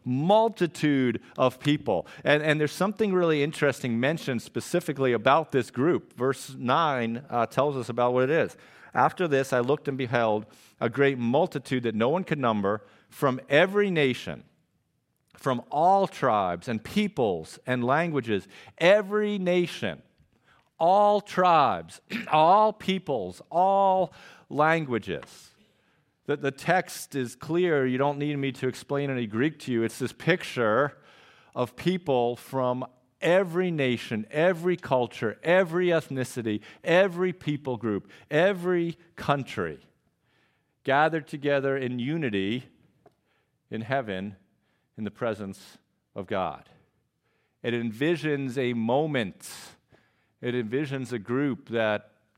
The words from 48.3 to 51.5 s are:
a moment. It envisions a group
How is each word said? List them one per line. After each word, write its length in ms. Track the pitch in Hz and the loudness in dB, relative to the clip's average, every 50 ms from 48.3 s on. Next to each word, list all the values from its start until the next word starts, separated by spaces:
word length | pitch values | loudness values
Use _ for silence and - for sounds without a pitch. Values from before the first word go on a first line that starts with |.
| 143 139 139 127 117 | -2 -2 -4 -4 -4
a 180 | 139 123 123 123 | -2 -2 -2 -2
moment. 760 | 117 113 117 127 143 160 156 143 123 107 90 - - - - - - - - - _ _ _ _ _ _ _ _ _ _ _ _ _ | -2 0 0 2 0 0 0 -2 -2 -4 -4 -8 -12 -18 -18 -18 -18 -20 -20 -20 _ _ _ _ _ _ _ _ _ _ _ _ _
It 120 | 131 123 120 | -6 -4 -4
envisions 580 | 123 113 104 123 143 156 135 139 131 127 107 | -4 -4 -2 -4 -4 -4 -4 -6 -6 -6 -6
a 60 | 123 | -6
group 520 | 110 95 113 123 135 143 139 | -6 -4 -4 -2 0 0 -2